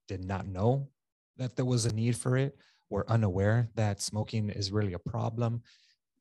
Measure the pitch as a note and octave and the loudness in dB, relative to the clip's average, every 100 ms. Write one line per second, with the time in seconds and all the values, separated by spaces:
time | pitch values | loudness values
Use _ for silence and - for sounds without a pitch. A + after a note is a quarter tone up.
0 | - F#2+ F#2 F#2+ G2 F#2 A2 C#3 C#3 _ | -10 -8 -4 -4 -4 0 2 2 -2 _
1 | _ _ _ - B2+ - B2+ B2 A2+ G#2+ | _ _ _ -8 -6 -2 2 2 2 0
2 | A#2+ A#2 B2+ B2+ C3+ - _ _ - G2+ | 0 0 0 2 0 -4 _ _ -8 -4
3 | - A2+ G#2+ F2+ G2+ A#2 A#2 - G#2+ G2+ | 2 2 4 2 4 4 2 0 0 0
4 | - G#2 G#2+ A2+ G#2 - G2 G#2 G2+ F2 | -4 -4 -2 -2 -2 -2 -2 0 0 -2
5 | - A#2 A2+ A2+ A#2 A#2 - _ _ _ | -4 -4 -2 0 -2 -2 -8 _ _ _
6 | _ _ | _ _